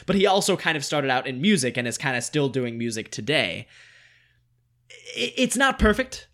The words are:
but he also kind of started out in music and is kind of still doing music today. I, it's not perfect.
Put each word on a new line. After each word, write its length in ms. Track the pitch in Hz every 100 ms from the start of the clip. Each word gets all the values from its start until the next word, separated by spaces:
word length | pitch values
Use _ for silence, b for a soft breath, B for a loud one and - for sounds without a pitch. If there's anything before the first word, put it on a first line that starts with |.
| -
but 100 | 190
he 100 | 202
also 300 | 196 - -
kind 220 | 175 156
of 60 | 143
started 240 | 151 135
out 160 | 131 131
in 160 | 127
music 340 | 180 196 127 120
and 100 | 120
is 120 | 113
kind 180 | 147 123
of 80 |
still 240 | - 151 139
doing 300 | 131 123 117
music 320 | 117 110 104
today. 560 | - 107 151 101 87 113 b b b b b b b _ _ _ _ _
I, 420 | - - - 240 -
it's 200 | 254 233
not 220 | 269 262
perfect. 500 | 220 208 254 - -